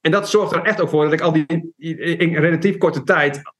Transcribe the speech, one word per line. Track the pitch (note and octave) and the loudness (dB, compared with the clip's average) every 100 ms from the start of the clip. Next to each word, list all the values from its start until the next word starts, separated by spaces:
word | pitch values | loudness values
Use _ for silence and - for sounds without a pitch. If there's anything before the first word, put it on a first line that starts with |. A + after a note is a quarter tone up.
En | D#3+ | 0
dat | G3 G3+ | 0 2
zorgt | G#3+ F#3 | 0 0
er | E3 | -2
echt | - G#3+ | -2 0
ook | D#3 | 0
voor | D3+ | 2
dat | D3+ | 2
ik | D#3+ | 2
al | E3+ | 2
die, | D#3+ D3 E3 E3 - | 0 0 -2 -4 -12
in, | D#3+ D#3+ E3+ E3+ | -10 -6 -4 0
in | E3+ D#3 | 0 2
relatief | D#3 E3 G3 F#3+ | 2 2 0 2
korte | E3+ C#3 | 0 0
tijd | B2+ F3+ D3 C#3 - - | 0 2 2 -2 -12 -12